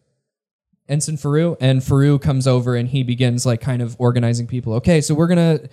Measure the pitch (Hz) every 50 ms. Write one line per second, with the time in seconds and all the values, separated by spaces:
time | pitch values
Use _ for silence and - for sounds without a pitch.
0 | _ _ _ _ _ _ _ _ _ _ _ _ _ _ _ _ _ - 139 151
1 | 151 151 156 143 - 147 143 151 165 170 156 - 131 131 135 131 127 - 139 139
2 | 139 143 143 135 - 156 139 131 127 135 127 123 120 127 123 120 123 123 131 139
3 | 131 120 123 120 127 123 120 120 - 131 117 113 - 135 127 120 120 117 120 -
4 | 123 120 120 123 117 117 120 120 120 110 127 123 120 120 107 113 - 185 175 156
5 | 139 - 156 147 165 170 180 170 170 165 160 151 - 135